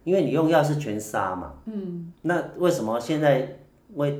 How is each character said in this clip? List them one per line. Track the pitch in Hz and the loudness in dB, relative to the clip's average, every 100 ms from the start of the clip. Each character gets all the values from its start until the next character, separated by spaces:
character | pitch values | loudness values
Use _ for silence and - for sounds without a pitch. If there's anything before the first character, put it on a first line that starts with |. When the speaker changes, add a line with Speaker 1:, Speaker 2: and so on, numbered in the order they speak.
Speaker 1:
因 | 165 | 0
为 | 190 | 0
你 | 143 | 2
用 | 143 160 | 2 4
药 | 165 | 4
是 | 147 147 | 4 0
全 | 110 104 | -2 -6
杀 | - 110 95 | -4 -4 -2
嘛。 | 92 - - | -4 -10 -12
Speaker 2:
嗯。 | - 214 185 175 165 - | -10 -8 -6 -8 -10 -8
Speaker 1:
那 | 160 170 - - | -2 -2 -2 0
为 | 175 | 2
什 | - | 2
么 | 110 117 | 0 -2
现 | - 156 | -2 2
在 | 151 131 - - - _ _ 190 | 4 4 2 -8 -20 _ _ -2
会 | 143 143 | -2 -2